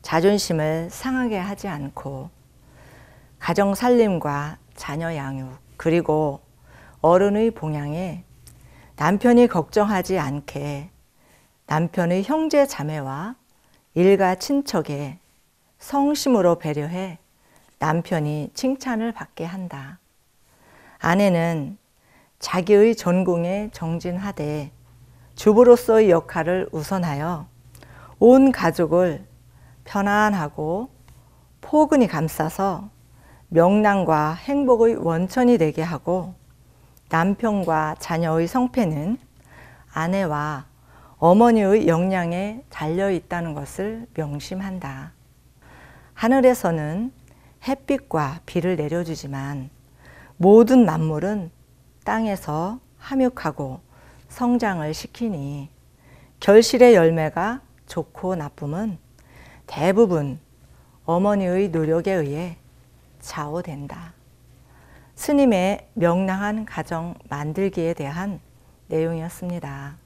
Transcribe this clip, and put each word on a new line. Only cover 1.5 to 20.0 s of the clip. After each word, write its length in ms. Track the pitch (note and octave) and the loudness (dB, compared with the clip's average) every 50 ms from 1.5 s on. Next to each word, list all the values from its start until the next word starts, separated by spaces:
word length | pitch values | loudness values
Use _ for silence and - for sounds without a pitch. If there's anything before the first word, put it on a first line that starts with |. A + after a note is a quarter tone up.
| G3+ F#3+ - G3+ | -10 -10 -10 -10
않고 600 | E3 D3 C#3 C#3 - - - C#3 C#3 C3 C3+ - _ _ _ _ _ _ _ _ _ - - - - - - - - - - _ _ _ | -8 -8 -10 -10 -12 -12 -12 -12 -12 -12 -14 -16 _ _ _ _ _ _ _ _ _ -20 -20 -20 -20 -20 -20 -20 -20 -20 -20 _ _ _
가정 340 | - - E3+ G3 G3+ G3 G3 | -6 -4 0 0 0 0 0
살림과 840 | - B3 B3 B3 A#3+ A3+ G#3 F#3 D#3+ - D3+ C#3+ C#3+ D3 D3+ D#3+ - _ _ _ | 0 2 2 4 4 4 2 0 -2 -2 -4 -4 -4 -6 -8 -12 -16 _ _ _
자녀 400 | - - - - D#3 E3 E3 E3 | -16 -12 -10 -8 -6 -6 -6 -6
양육 420 | D3 C#3 C3+ C3+ C3+ C3 C3 C3 - _ - - | -8 -8 -8 -10 -10 -10 -12 -16 -20 _ -20 -20
그리고 640 | - - E3+ D#3+ E3+ D#3+ - D#3 D#3 D#3 D3 C#3 - _ _ _ _ _ - - - - - - _ | -4 -2 0 0 0 0 0 0 0 0 -2 -6 -8 _ _ _ _ _ -20 -20 -20 -20 -20 -10 _
어른의 520 | - D#3+ F3 F#3 G3 G3+ G3+ G#3 A3+ A#3 | 2 4 4 4 4 2 2 2 0 -2
봉양에 760 | A3 - D#3+ D#3 D3+ D3 C#3+ D3 D3+ E3+ F#3+ F3+ - F3+ F3+ _ - _ - - - _ - - - - - _ _ | -2 -4 -8 -6 -6 -6 -6 -6 -6 -8 -8 -8 -10 -14 -16 _ -20 _ -20 -20 -20 _ -20 -20 -20 -20 -20 _ _
남편이 500 | - D3 D#3+ G3 G3 - A#3+ A#3+ A#3+ B3 | -2 0 0 0 4 4 6 6 8 6
걱정하지 720 | A#3 - F3 D3+ - - G#3+ G#3 G#3 G#3+ F#3 F3+ - F#3+ F3+ | 6 4 -2 -4 0 0 0 0 2 0 -2 -2 -2 -2 -2
않게 680 | D3 C3 C#3 D3 - - - C#3+ C#3+ D3 C#3+ C#3 D3 F#3 _ _ _ _ _ _ _ _ _ _ _ _ _ _ _ | -2 -4 -6 -8 -10 -10 -10 -8 -8 -8 -8 -10 -12 -16 _ _ _ _ _ _ _ _ _ _ _ _ _ _ _
남편의 580 | - D3+ D#3 E3+ E3 - F#3 F3 E3+ F3 F#3+ G3 | -4 -2 -2 -2 -2 -2 -2 -2 0 0 -2 -2
형제 440 | G#3 D4 D#4+ D#4+ D#4 D#4 D4 C#4 | -2 -2 -2 0 2 2 2 2
자매와 680 | C#4 - - E3 D3+ D#3 D3+ C#3 C3+ C3+ C#3+ F3 A3 B3+ _ _ _ _ _ _ _ _ _ _ _ _ | 2 -2 -8 -8 -8 -8 -8 -8 -8 -8 -8 -10 -12 -14 _ _ _ _ _ _ _ _ _ _ _ _
일가 420 | D#3+ F3+ F#3+ G3 F#3+ G3 F#3 F#3 | 2 4 4 4 4 4 0 0
친척에 840 | F#3 - - C#4+ C#4 C#4 - - F3+ D3+ - C#3+ C#3 C#3+ C#3 D#3+ - _ _ _ _ _ _ _ _ _ _ _ _ | -2 -4 -2 -2 -2 -2 -2 -4 -4 -4 -4 -8 -8 -8 -10 -12 -16 _ _ _ _ _ _ _ _ _ _ _ _
성심으로 800 | - - - C#4 C#4 C#4+ D4+ C#4+ - C#4+ B3+ G#3 F3+ F3 E3+ E3+ | -14 -4 -2 0 0 0 0 0 0 2 2 4 4 2 2 0
배려해 600 | - D#3 D3 D3+ D3 D#3 F3 F#3 F#3+ F#3+ E3 - _ _ _ _ _ _ _ _ _ _ _ _ | -2 -6 -4 -4 -6 -6 -8 -8 -8 -10 -12 -16 _ _ _ _ _ _ _ _ _ _ _ _
남편이 720 | - D#3 D#3 E3+ E3 - F#3 D#3+ D3+ D3 D3+ D3+ D3 - _ | -2 -2 0 -2 -2 -2 -2 -2 -2 -2 -4 -4 -6 -8 _
칭찬을 600 | - - B3+ C4+ C4+ - C4 A#3+ A3 A3+ A#3 A3+ | -4 -4 -4 -4 -4 -6 -6 -4 -4 -4 -6 -8
받게 320 | - - - _ - E3 | -10 -16 -16 _ -12 -10
한다. 540 | E3+ F3+ F#3+ F#3 F3 - C#3 C3+ C#3 F3+ - | -10 -8 -10 -10 -12 -12 -14 -16 -16 -20 -20